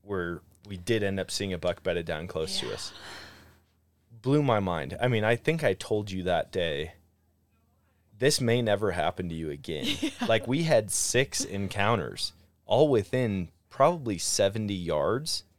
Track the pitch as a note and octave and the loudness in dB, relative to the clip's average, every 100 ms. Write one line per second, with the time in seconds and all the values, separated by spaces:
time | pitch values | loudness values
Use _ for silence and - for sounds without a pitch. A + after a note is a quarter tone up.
0 | G2+ G2 F2 E2 _ _ - F#2+ F2 A2+ | -4 -4 -2 -6 _ _ -14 -10 0 2
1 | G2 G2 F#2+ - G2+ F2 F2 E2+ - F2 | 2 -2 -4 -4 -4 -2 -2 -2 -2 -2
2 | E2 D#2 E2+ E2 D#2+ - A#1+ G#1+ - - | -2 -6 -6 -6 -4 -4 -6 -8 -10 -14
3 | - - - - - _ _ _ _ _ | -16 -16 -18 -20 -20 _ _ _ _ _
4 | _ A#2 B2+ D3 C#3+ A2 F#2+ E2+ C#2 - | _ -8 0 2 4 2 2 -2 -4 -2
5 | B2+ A2+ G#2+ A#2+ - D#3+ C#3 F#2+ - G#2+ | 2 2 2 2 0 0 0 0 0 -2
6 | G#2 F#2 F2+ E2+ - F#2+ E2+ D2 F2 - | -2 -4 0 0 0 -2 -2 -2 -6 -10
7 | _ _ _ _ _ _ _ _ _ _ | _ _ _ _ _ _ _ _ _ _
8 | _ G#2 C3 - B2 A#2+ A2+ G2+ G#2 F2 | _ 2 2 4 2 2 4 2 2 2
9 | D#2 - F2+ D#2+ D#2+ C#2+ - D2+ - - | 0 -2 -6 -6 -6 -8 -6 -4 -4 -4
10 | D#4 - A3+ A2+ A2+ C#3 D#3+ C3 G#2 - | -4 -4 0 2 2 -2 4 2 2 -2
11 | - A#2+ C#3 - - G2 G2 G2 G2+ A#2 | 0 2 0 -2 -4 -4 -4 0 2 2
12 | C2 G1+ - - _ _ - A2 D3+ B2 | -2 -6 -10 -10 _ _ 0 4 6 4
13 | G2 C3 A#2+ G2 E2+ _ _ - C#3+ F3 | 2 0 0 -2 -4 _ _ 4 4 4
14 | A#2+ F#2 - - G2 G#2 G#2+ G2 E2+ D2+ | -4 -2 -2 2 2 0 -4 -4 0 0
15 | D2+ A#2+ D#3 - - | 2 0 -2 -6 -8